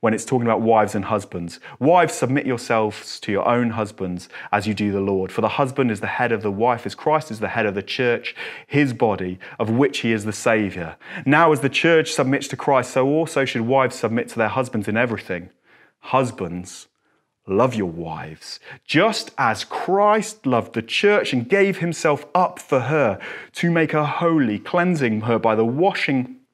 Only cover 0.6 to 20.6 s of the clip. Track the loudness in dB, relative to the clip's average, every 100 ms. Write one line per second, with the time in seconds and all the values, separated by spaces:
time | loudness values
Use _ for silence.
0.6 | 4 4 4 -2 -4 -4 -4 -10 -10 -12
1.6 | -20 -2 4 6 4 0 0 0 -2 -4
2.6 | 0 0 0 -4 -14 -12 -4 0 2 2
3.6 | 0 -2 -4 -4 -6 -6 -10 -18 -2 -2
4.6 | 0 0 0 0 0 0 -2 0 -2 0
5.6 | -2 2 0 0 -4 -2 0 0 -2 0
6.6 | 0 0 -4 -6 0 0 -2 -6 -4 0
7.6 | -2 -2 -6 -2 0 0 -4 -12 -12 -14
8.6 | -2 2 2 2 0 0 -4 -8 -14 -6
9.6 | 0 2 2 2 -2 -2 -2 -2 2 2
10.6 | 0 -4 -10 -12 -14 -6 2 4 6 4
11.6 | 0 0 4 4 2 0 0 0 -4 -6
12.6 | 0 0 2 0 2 2 0 0 -2 -2
13.6 | 0 2 2 0 -2 -2 -4 0 0 0
14.6 | -2 -2 -2 0 0 -2 -6 -10 -10 _
15.6 | _ _ _ _ -2 0 0 -2 -8 -8
16.6 | -12 -18 -20 _ _ _ _ _ -2 2
17.6 | 2 2 -4 -6 -10 -10 -12 -16 -18 -18
18.6 | -18 -20 _ 2 4 2 -8 -2 0 0
19.6 | -4 -8 0 2 4 2 0 -6 0 0